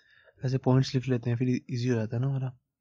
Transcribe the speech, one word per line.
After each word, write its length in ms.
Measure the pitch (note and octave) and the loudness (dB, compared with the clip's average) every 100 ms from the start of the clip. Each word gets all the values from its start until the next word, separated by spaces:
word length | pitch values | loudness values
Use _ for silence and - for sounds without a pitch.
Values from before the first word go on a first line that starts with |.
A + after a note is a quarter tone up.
| _ _ - _ | _ _ -20 _
ऐसे 180 | C3 C3 | -4 0
पॉइंट्स 360 | C3 C3 C3 | 4 4 4
लिख 140 | C3 A#2+ | 0 0
लेते 220 | B2 A#2+ | -2 0
हैं, 60 | A#2+ | 0
फिर 120 | B2+ | 0
ईजी 400 | B2+ - B2+ B2 | -2 -4 -4 -2
हो 80 | A#2+ | 0
जाता 200 | G#2+ A#2 | -2 -2
है 40 | |
ना 60 | C3+ | -2
हमारा। 240 | C3+ C3 - _ _ | -2 -6 -8 _ _